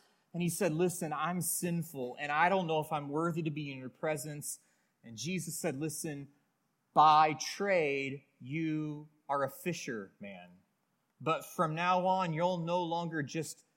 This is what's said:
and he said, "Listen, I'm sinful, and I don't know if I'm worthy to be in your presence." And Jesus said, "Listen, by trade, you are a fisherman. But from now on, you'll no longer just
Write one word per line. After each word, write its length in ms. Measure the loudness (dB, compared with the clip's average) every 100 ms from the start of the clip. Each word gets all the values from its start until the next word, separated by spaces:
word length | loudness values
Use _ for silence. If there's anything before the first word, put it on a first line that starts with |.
| _ _ _
and 100 | -2
he 60 | -2
said, 240 | 0 0
"Listen, 400 | 2 0 0 -4
I'm 280 | -2 -2 -2
sinful, 760 | -2 -2 -2 -2 -4 -6 -8 -6
and 140 | -2
I 160 | 4 4
don't 180 | 4 2
know 140 | 0
if 100 | 0
I'm 160 | -4 -2
worthy 340 | -2 0 0
to 80 | -4
be 200 | -4 -8
in 80 | -10
your 120 | -12
presence." 680 | -6 -4 -2 -6 -10 -10 -12 _ _ _ _
And 120 | -16 -10
Jesus 420 | -4 -4 -4 -4
said, 200 | -4 -4
"Listen, 500 | -6 -6 -8 -8 -12 _ _ _ _ _ _
by 400 | 8 10 10 8
trade, 880 | 4 -6 -4 2 4 4 0 -2 -6 -12 _
you 680 | -8 -4 -2 -2 -4 -8 -14 _ -4
are 160 | -2
a 60 | -2
fisherman. 1080 | -4 -6 -6 -6 -8 -10 _ -14 -14 -18 -20 _ _ _ _ _ _
But 240 | -2 -2
from 300 | -4 -4 -2
now 320 | 0 2 2 2
on, 260 | 0 0
you'll 260 | 0 0 -2
no 240 | -2 -2
longer 400 | 0 -4 -4 -4
just 400 | -4 -6 -8 -12 _